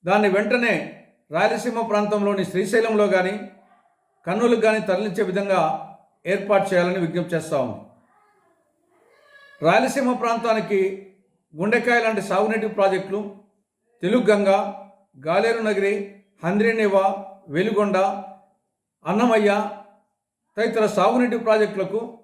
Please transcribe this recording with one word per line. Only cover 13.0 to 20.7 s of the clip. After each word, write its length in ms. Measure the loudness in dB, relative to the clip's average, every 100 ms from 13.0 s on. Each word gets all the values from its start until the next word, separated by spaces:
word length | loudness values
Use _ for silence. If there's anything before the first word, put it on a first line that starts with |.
| -4 -8 -8 -14 _ _ _ _ _ _
తెలుగు 200 | 0 2
గంగ, 520 | 4 2 4 2 0 -8 -20 _ _ -10 -2
గాలేరు 360 | 0 2 0
నగిరి, 600 | 0 0 0 -2 -6 -14 _ _
హంద్రీనేవా, 800 | -2 2 2 2 2 4 2 -2 -10 -20 -6
వెలుగొండ, 480 | -2 0 0 0 2 0 -2 -12 -20 _ _ _ _ _ _ -4
అన్నమయ్య 640 | 0 4 4 4 2 -2 -10 -20 _ _ _ _ _ _ -4
తదితర 280 | -2